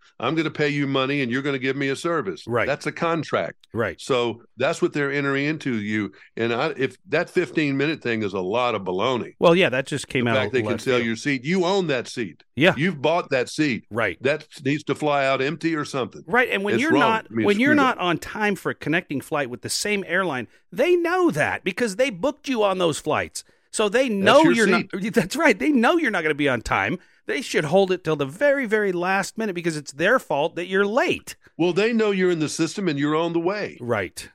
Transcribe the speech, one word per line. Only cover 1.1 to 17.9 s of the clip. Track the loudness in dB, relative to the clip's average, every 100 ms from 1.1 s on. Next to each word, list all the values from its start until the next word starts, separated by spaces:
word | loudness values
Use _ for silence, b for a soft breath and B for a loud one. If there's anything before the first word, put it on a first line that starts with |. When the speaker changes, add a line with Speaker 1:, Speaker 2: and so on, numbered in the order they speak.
| 0
Speaker 1:
and | -2
you're | -2
gonna | -2 -2
give | -2 -2
me | -2
a | -2
service. | -2 -2 -4 -8 -4
Speaker 2:
Right. | -2 0
Speaker 1:
That's | -2 -6
a |
contract. | -2 -2 -2 -2 -2 -2 -8 _
Speaker 2:
Right. | -4 -4 -4
Speaker 1:
So | -2 0 0 -4 -10 -2
that's | -2 2
what | 0
they're | 0 -2
entering | 0 0 0 0
into | -2 -2 -2
you. | -2 -2 -4 B B -4
And | -2
I, | 0 -2 -2
if | -4 -6 -2
that | -2 0
fifteen | 0 0 0 0 0
minute | 0 -2
thing | -2 -2
is | -2
a | -2
lot | -2 0 0 0
of |
baloney. | -2 -2 0 -2 -4 2
Speaker 2:
Well, | 4 6
yeah, | 4
that | 0 -4
just | -6 -4
came | -2 2
Speaker 1:
The |
Speaker 2:
out | 0
Speaker 1:
fact | 0
Speaker 2:
of |
Speaker 1:
they | 0
can | 0
Speaker 2:
left | -2
Speaker 1:
sell | 0 0
Speaker 2:
field. | 0
Speaker 1:
your | -4
seat. | -4 -4 0
You | 0 2
own | 2 0
that | -2 -4
seat. | -8 -8 -10 _ 2
Speaker 2:
Yeah. | 2 2
Speaker 1:
You've | -2 0
bought | 0 0 0
that | -2 -2
seat. | -2 -2 -2 -6
Speaker 2:
Right. | -4 -2 0
Speaker 1:
That | -2 -2 -6 -6 -4
needs | -2 -2
to | -2
fly | 0 2 2
out | 0
empty | -2 -2 -2 -2
or | -4
something. | -4 -6 -8 -4
Speaker 2:
Right, | 0 0
and | -2
when | 0 0
Speaker 1:
It's |
Speaker 2:
you're | 2
Speaker 1:
wrong. | 4
Speaker 2:
not, | 4 0 -4
Speaker 1:
I |
mean, | -2 2
Speaker 2:
when | 4
you're | 4
Speaker 1:
screwed | 4
Speaker 2:
not | 2